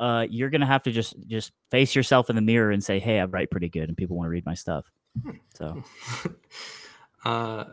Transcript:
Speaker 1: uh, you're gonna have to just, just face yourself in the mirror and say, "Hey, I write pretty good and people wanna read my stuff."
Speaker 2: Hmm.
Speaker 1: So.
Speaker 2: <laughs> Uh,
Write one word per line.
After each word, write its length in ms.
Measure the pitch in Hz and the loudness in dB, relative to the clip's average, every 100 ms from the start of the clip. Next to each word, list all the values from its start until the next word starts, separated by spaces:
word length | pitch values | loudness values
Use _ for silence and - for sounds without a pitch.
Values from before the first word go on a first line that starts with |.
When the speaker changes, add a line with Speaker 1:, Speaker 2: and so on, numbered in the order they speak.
Speaker 1:
uh, 260 | 120 117 113 | 0 2 0
you're 220 | 113 135 | -2 0
gonna 160 | 151 135 | 2 4
have 160 | 135 | 2
to 60 | 131 | 2
just, 260 | 113 107 - - | -2 -2 -6 -8
just 240 | 110 - _ - | -6 -6 _ 0
face 240 | 127 135 | 4 4
yourself 360 | 139 123 131 120 | 4 6 4 4
in 60 | 113 | 2
the 60 | |
mirror 280 | 107 117 107 | 4 4 4
and 100 | 101 | 2
say, 160 | 98 98 | 0 0
"Hey, 220 | 110 107 | 2 2
I 40 | 92 | 2
write 240 | 92 78 | -2 -4
pretty 180 | 90 87 | -4 -4
good 200 | 82 78 | -4 -4
and 80 | 82 | -4
people 200 | 90 87 | -4 -4
wanna 140 | 82 | -4
read 160 | 87 - | -4 -4
my 80 | |
stuff." 360 | 87 - 76 - _ _ - | -6 -6 -6 -8 _ _ -12
Speaker 2:
Hmm. 100 | 285 - _ | -10 -14 _
Speaker 1:
So. 280 | - 78 82 - - - 123 | -12 -10 -10 -14 -16 -12 -8
Speaker 2:
<laughs> 80 | 175 - _ - - - - - _ _ | -10 -12 _ -18 -16 -16 -20 -20 _ _
Uh, 380 | 113 117 113 110 - | -4 -2 -4 -8 -12